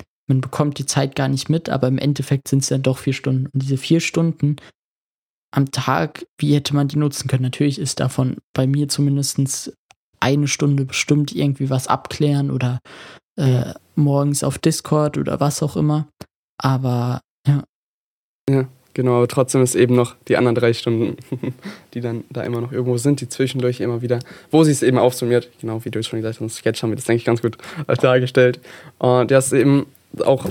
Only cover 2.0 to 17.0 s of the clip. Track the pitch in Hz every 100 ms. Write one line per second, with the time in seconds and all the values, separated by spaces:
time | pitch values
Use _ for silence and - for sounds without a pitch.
2 | 139 143 135 139 - 139 - 135 131 131
3 | - 131 - 131 131 135 135 135 - 165
4 | - 170 165 160 143 143 - _ _ _
5 | _ _ _ _ _ - 135 - 127 143
6 | 160 - - - 147 147 143 143 143 147
7 | 147 - 131 131 127 - 147 131 131 -
8 | 135 - 131 - - - 131 139 147 -
9 | 143 139 139 - 135 - - - _ _
10 | _ _ 127 143 143 - 147 139 131 -
11 | - 147 143 - 143 135 139 131 - 131
12 | - - 151 143 139 131 127 123 - -
13 | - - _ - 139 127 - - _ -
14 | 143 139 143 143 139 131 160 156 - 151
15 | 151 147 143 143 143 - 151 - 151 151
16 | 156 - - _ _ - 135 131 131 123